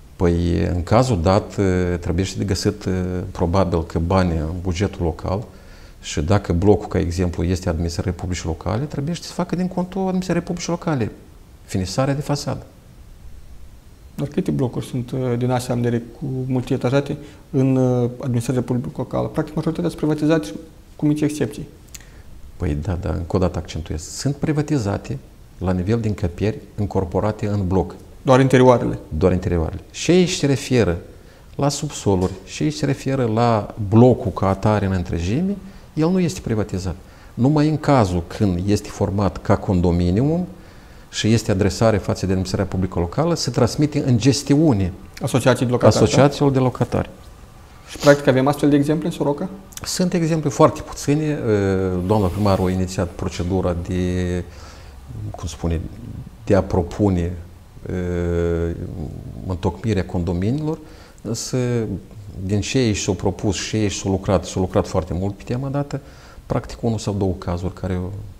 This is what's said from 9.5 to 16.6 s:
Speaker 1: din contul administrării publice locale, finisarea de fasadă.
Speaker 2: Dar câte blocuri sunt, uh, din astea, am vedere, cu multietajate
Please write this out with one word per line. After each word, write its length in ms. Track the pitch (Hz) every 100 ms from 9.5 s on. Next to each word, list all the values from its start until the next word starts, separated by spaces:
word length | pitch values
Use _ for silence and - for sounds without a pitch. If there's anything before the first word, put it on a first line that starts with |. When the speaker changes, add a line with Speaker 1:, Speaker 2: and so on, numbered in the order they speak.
| 170
Speaker 1:
din 120 | 180
contul 320 | 180 180 196
administrării 420 | 190 185 180 170
publice 280 | - 175 -
locale, 420 | 170 170 139 101 - - - - -
finisarea 500 | - 95 90 - 135
de 60 | 139
fasadă. 460 | 143 143 - - - - - - - - - - - - - - - - -
Speaker 2:
Dar 140 | - 143
câte 220 | - 180
blocuri 360 | 147 123 - -
sunt, 240 | 127 120
uh, 280 | 135 127 120
din 120 | 123
astea, 240 | 127 -
am 60 | 120
vedere, 220 | 120 117 - -
cu 80 | 139 131 131
multietajate 720 | 127